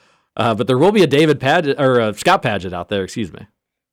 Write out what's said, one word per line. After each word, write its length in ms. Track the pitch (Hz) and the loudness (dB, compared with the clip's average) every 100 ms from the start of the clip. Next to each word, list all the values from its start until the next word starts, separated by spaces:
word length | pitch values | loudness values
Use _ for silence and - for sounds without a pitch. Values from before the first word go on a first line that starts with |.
| _ _ _ - | _ _ _ -4
uh, 160 | 113 | -2
but 140 | 110 123 | 0 0
there 100 | 127 | 2
will 140 | 175 | 2
be 140 | 208 | 4
a 20 | 156 | 2
David 320 | 139 160 143 | 4 2 2
Padgett, 400 | 135 170 147 135 | 0 0 0 0
or 220 | 135 123 | 2 2
a 120 | 110 | 0
Scott 300 | 101 170 190 | -2 0 0
Padgett 300 | 131 101 90 | 0 -4 -6
out 160 | 87 87 | -10 -6
there. 160 | 101 | -4
Excuse 280 | 92 - 92 | -4 -6 -10
me. 140 | - - _ _ _ _ | -10 -20 _ _ _ _